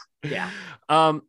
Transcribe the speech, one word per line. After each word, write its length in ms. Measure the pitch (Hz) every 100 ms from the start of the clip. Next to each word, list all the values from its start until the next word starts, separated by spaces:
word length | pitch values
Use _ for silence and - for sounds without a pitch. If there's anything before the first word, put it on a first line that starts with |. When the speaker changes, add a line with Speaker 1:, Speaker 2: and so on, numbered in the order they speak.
| - _
Speaker 1:
Yeah. 300 | 147 110 87 - - - -
Speaker 2:
Um, 320 | 156 160 151